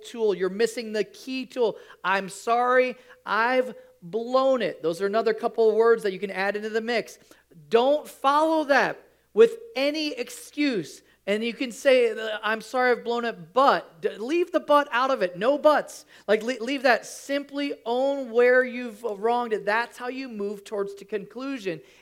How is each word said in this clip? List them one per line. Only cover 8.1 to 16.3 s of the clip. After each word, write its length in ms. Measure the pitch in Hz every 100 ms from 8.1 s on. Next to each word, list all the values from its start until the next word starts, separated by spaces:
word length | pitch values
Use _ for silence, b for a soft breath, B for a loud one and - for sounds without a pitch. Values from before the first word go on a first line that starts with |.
| - 269 294 320 320 277
that 360 | 269 185 - - b b
with 220 | 202 226 - -
any 380 | 247 285 311 302
excuse. 920 | 262 247 - - - 294 220 147 - b b
And 200 | - 208
you 80 | 233
can 180 | 220 262
say, 420 | 202 277 262 233 220 220 214
"I'm 180 | 214 220
sorry 300 | - 254 254
I've 140 | 226
blown 200 | 202 240
it," 280 | 233 180 160
but 480 | 247 269 185 - -
d-, 160 | 170 190
leave 320 | 233 339 349
the 80 | 311
but 300 | 240 294 285
out 220 | 233 262
of 100 | 262
it. 160 | 180 175
No 180 | 226 294
buts. 480 | 302 277 - - - B
Like, 160 | -